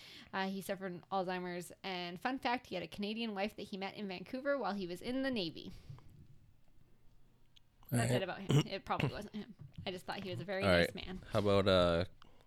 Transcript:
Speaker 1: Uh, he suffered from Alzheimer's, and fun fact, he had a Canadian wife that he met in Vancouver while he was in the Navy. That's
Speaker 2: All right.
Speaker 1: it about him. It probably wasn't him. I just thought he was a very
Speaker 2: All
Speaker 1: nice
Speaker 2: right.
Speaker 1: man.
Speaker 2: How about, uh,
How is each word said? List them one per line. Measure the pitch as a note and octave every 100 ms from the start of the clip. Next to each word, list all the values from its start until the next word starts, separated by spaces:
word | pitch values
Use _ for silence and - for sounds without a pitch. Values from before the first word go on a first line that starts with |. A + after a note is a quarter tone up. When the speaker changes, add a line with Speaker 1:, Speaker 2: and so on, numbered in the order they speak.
| - - -
Speaker 1:
Uh, | G3 F#3+
he | G3
suffered | F#3+ G3 F#3+
from | F3 -
Alzheimer's, | F#3+ F3+ F#3 F3+ F3 E3+ -
and | G3 F3+ F3 F3
fun | B3 C4
fact, | B3 B3 -
he |
had | F3+
a | F3
Canadian | - G3+ A3 A#3 G3
wife | G#3 -
that | G3+
he | F#3+
met | F#3+ -
in | G3+
Vancouver | F3+ F3+ B3+ C#4+ C#4+
while | G3
he | G3+ F3+
was | F3
in | - C4
the | C4+
Navy. | A#3+ E3+ G2+ - - - - - - - - - - - - - - - - - - - - - _ -
That's | B2 A#2
Speaker 2:
All | B2
right. |
Speaker 1:
it |
about | F#3 F3+
him. | F#3+ C#3+ -
It | G3
probably | - F#3 D#3
wasn't | B2+ G3+ G#3+
him. | G3+ F#3+ - - -
I |
just | F#3 -
thought | -
he | F#3+
was | F3
a |
very | F3 F#3+
Speaker 2:
All | G3
Speaker 1:
nice | F2 F2
Speaker 2:
right. | - -
Speaker 1:
man. | - -
Speaker 2:
How | A2+
about, | G2+ G2+ G2
uh, | F#2 F2 E2+ F2+ - - -